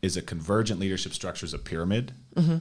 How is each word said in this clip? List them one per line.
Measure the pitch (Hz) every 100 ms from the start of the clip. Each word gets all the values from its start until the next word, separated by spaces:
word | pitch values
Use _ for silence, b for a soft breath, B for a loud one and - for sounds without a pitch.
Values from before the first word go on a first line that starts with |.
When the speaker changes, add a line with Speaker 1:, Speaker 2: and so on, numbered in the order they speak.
Speaker 1:
is | 95 87
a |
convergent | 85 85 78 104 107 92
leadership | 95 92 90
structure | - 92 - 82
is |
a | -
pyramid | - - 95 104 135 - - -
Speaker 2:
Mm-hmm. | 165 165